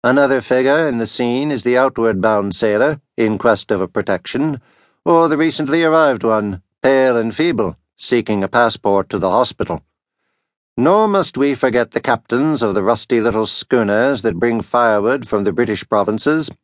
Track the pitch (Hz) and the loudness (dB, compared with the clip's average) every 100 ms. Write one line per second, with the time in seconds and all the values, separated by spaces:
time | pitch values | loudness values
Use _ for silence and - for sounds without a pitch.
0 | 120 135 139 131 - 127 131 147 160 117 | 2 2 2 0 0 0 2 0 0 -2
1 | 113 131 120 123 147 135 123 123 135 - | -6 -2 -2 -2 -2 -2 0 2 2 0
2 | 113 98 101 107 101 92 113 104 139 151 | -2 0 0 0 -2 -2 0 2 0 -2
3 | _ - 110 107 120 104 - 101 92 - | _ -2 -2 2 0 0 0 -4 -2 -4
4 | 98 92 - 127 156 135 _ _ _ _ | -4 -4 -4 -4 -4 -6 _ _ _ _
5 | - 165 165 151 160 151 131 165 160 160 | 2 4 4 2 0 -2 -2 0 2 4
6 | 151 117 113 110 104 95 _ _ 131 135 | 2 2 0 0 -2 -8 _ _ 2 4
7 | 131 120 113 107 170 123 95 - _ _ | 2 2 -2 -2 -2 0 -4 -6 _ _
8 | - 120 110 104 98 120 117 - 104 98 | -2 -2 0 -2 0 2 0 0 0 0
9 | 92 98 92 104 123 - 95 76 _ _ | 0 -4 0 0 0 -4 -6 -8 _ _
10 | _ _ _ _ _ _ _ - 135 202 | _ _ _ _ _ _ _ -2 2 2
11 | 220 196 160 - 143 127 131 120 113 - | 2 0 -2 -2 -2 2 0 0 -2 -4
12 | - 120 _ 120 151 147 113 98 95 113 | -2 -2 _ -2 0 0 0 0 0 -2
13 | - 120 113 110 110 - - 123 104 104 | 0 0 0 -2 -4 -6 -2 0 2 0
14 | 131 135 113 85 120 117 - 120 117 104 | 0 0 -4 -2 -2 -2 -2 0 2 2
15 | 104 135 117 104 101 82 120 101 - 104 | 0 -2 -2 -2 -2 -2 -2 -4 -2 -2
16 | 98 110 143 156 147 - | 0 -2 0 -2 -4 -12